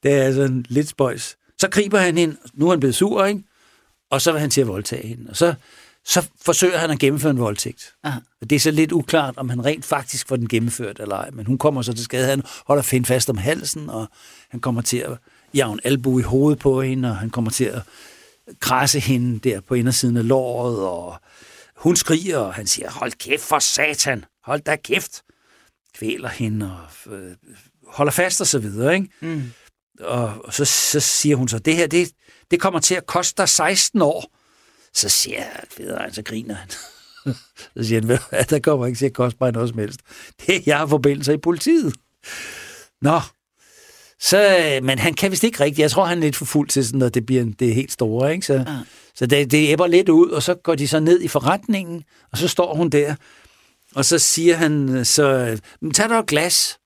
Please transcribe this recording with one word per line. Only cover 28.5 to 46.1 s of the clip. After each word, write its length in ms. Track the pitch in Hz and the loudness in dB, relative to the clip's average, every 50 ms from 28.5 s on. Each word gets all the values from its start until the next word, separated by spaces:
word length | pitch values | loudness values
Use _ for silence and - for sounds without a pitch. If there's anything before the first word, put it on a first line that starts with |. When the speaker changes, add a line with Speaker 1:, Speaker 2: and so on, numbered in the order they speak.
| - 135 | 0 0
Speaker 1:
videre, 360 | 107 104 98 107 120 143 170 | -2 -4 -4 -2 0 2 2
ikke? 140 | 190 196 185 _ _ | 0 -2 -6 _ _
Speaker 2:
Mm. 220 | - 165 165 151 135 120 117 _ _ _ _ _ _ _ _ _ | -10 -8 -8 -6 -8 -10 -12 _ _ _ _ _ _ _ _ _
Speaker 1:
Og, 340 | - 85 120 123 120 110 104 113 - | -8 -6 -4 -2 -4 -4 -6 -10 -14
og 100 | - - | -10 -4
så, 100 | - 143 | -2 -2
så 360 | 139 - - - - - 147 | 0 0 0 0 0 0 0
siger 360 | 139 - - - - 147 147 | 0 0 0 0 2 2 2
hun 120 | 127 127 120 | 2 2 -2
så, 100 | 117 113 | -2 -2
"Det 180 | - 156 160 | 0 0 2
her, 100 | 170 175 | 2 2
det, 240 | 151 151 175 180 - _ _ _ _ _ _ _ _ | 2 2 0 0 0 _ _ _ _ _ _ _ _
det 100 | 175 175 | -2 0
kommer 200 | 180 190 180 165 | 0 0 0 2
til 140 | 156 - 185 | 0 0 0
at 120 | 180 - | 0 -4
koste 360 | - - 175 180 - - - | -2 -2 -2 -2 -2 0 0
dig 60 | 190 - | 0 2
seksten 540 | - - 165 165 196 185 - - _ 220 | 2 2 2 2 2 2 0 2 _ 2
år." 280 | 170 143 156 - - - _ _ _ _ _ _ _ _ _ _ _ _ _ | 2 2 2 -2 -6 -12 _ _ _ _ _ _ _ _ _ _ _ _ _
Så 140 | - - 98 | -4 0 0
siger 280 | - - - - - - | 0 0 0 -2 -6 -10
jeg, 220 | - - - - - _ | -10 -12 -14 -16 -18 _
fædre, 420 | - - - - - - - - | -18 -14 -10 -10 -8 -8 -8 -10
så 100 | - 107 | -10 -12
griner 320 | 104 - 113 110 120 117 104 | -12 -8 -10 -10 -8 -8 -12
han. 160 | 92 92 95 - - - - - - - - - - _ | -12 -12 -16 -16 -16 -16 -20 -20 -20 -20 -20 -20 -10 _
<laughs> 100 | 143 123 - _ _ _ - - - _ | -8 -8 -8 _ _ _ -20 -20 -18 _
Så 80 | - 117 | -6 -2
siger 160 | 110 113 113 | 0 0 0
han, 80 | 110 113 | 2 2
"Ved 80 | 123 120 | 0 0
du 40 | - - | 0 -4
hvad, 140 | - 98 117 | -2 -2 0
der 140 | - 156 147 | 2 0 0
kommer 280 | - 165 151 135 123 | 2 2 2 2 0
ikke 120 | 123 123 113 | -2 -2 -2
til 80 | 135 | -2
at 60 | 135 | -2
koste 240 | - - 123 123 117 _ | 0 0 -2 -2 0 _
mig 120 | 131 127 | -2 -2
noget 160 | 117 117 117 120 | 0 -2 -4 -4
som 100 | 117 117 | -4 -6
helst. 220 | 104 104 - - _ _ - - - - _ _ - | -6 -8 -8 -14 _ _ -20 -20 -20 -20 _ _ 0
Det 100 | - 185 | 0 0
er, 40 | 180 143 | 2 2
jeg 120 | 147 151 143 | 2 2 2
har 80 | 156 | 2
forbindelser 460 | 147 151 147 123 143 143 143 139 131 | 2 0 2 4 2 2 2 0 0
i 40 | 151 151 | 0 0
politiet." 560 | - 165 175 170 - 269 330 330 262 156 - _ _ _ _ _ _ - - - - - - - - - - - - _ _ _ | 2 -2 -2 0 2 2 2 4 2 0 -4 _ _ _ _ _ _ -16 -16 -14 -14 -16 -16 -18 -18 -20 -20 -20 -20 _ _ _
Nå. 180 | - 143 160 165 - - _ _ _ _ _ _ _ _ _ _ _ - - - - _ _ _ | 0 2 2 2 0 -4 _ _ _ _ _ _ _ _ _ _ _ -20 -20 -20 -20 _ _ _
Så, 360 | - - - 196 208 202 190 180 165 151 139 | 0 4 6 6 6 8 6 6 4 2 0
øh, 80 | 135 127 | 0 0
men 140 | 131 135 120 | -2 -2 0
han 160 | 107 170 156 | 0 0 0
kan 160 | - - 196 | 0 0 0
vist 140 | 190 156 - | 0 2 0
ikke 160 | 233 226 - | 0 2 2
rigtigt. 180 | 143 151 143 151 | 0 2 4 4
Jeg 120 | 151 151 | 2 4
tror, 140 | 117 170 196 | 4 4 2
han 140 | 175 | 2